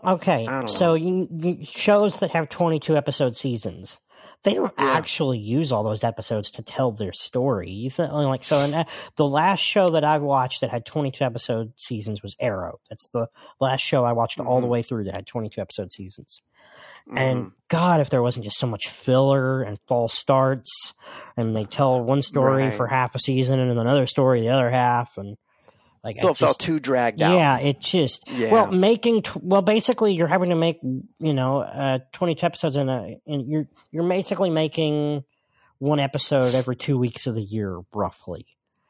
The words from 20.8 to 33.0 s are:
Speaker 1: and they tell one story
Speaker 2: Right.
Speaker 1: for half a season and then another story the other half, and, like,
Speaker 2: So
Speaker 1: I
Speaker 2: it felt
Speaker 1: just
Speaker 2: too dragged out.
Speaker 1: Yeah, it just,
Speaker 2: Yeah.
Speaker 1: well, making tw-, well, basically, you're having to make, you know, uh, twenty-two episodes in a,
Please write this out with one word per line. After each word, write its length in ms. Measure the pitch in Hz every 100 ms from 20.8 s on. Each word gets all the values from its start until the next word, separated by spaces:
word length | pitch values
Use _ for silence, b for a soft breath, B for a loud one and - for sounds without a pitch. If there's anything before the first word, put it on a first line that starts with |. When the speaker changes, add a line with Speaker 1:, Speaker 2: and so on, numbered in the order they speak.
| - - B B B -
Speaker 1:
and 200 | 113 110
they 100 | 104
tell 340 | - 139 127
one 200 | 117 139
story 440 | 135 147 135 135 135
Speaker 2:
Right. 80 |
Speaker 1:
for 120 | 107 117
half 280 | 131 123 127
a 40 |
season 400 | - 131 131 131
and 100 | 127
then 60 | 117
another 260 | 117 143 127
story 360 | - 135 123
the 80 | 113
other 200 | 131 120
half, 480 | 123 123 120 120 -
and, 180 | 101 107 _ b b b b b
like, 120 | 113 101
Speaker 2:
So 100 | 190
Speaker 1:
I 40 |
Speaker 2:
it 60 | 147
felt 120 | 156 135
Speaker 1:
just 20 |
Speaker 2:
too 200 | - 156
dragged 400 | 127 131 117 107
out. 140 | 160 180
Speaker 1:
Yeah, 220 | 151 127
it 200 | 143 139
just, 480 | - 185 135 - -
Speaker 2:
Yeah. 240 | 123 120
Speaker 1:
well, 160 | 226 196
making 520 | 185 190 233 233 226
tw-, 180 | - 170
well, 220 | 170 196
basically, 500 | 190 214 - 247 214
you're 140 | 180 165
having 220 | 180 180
to 60 | 165
make, 240 | 165 160
you 500 | 131 131 - _ 156
know, 280 | 139 131 139
uh, 380 | - - 139 131 -
twenty-two 340 | - 175 156 175
episodes 300 | - 165 139
in 140 | 135
a, 280 | 127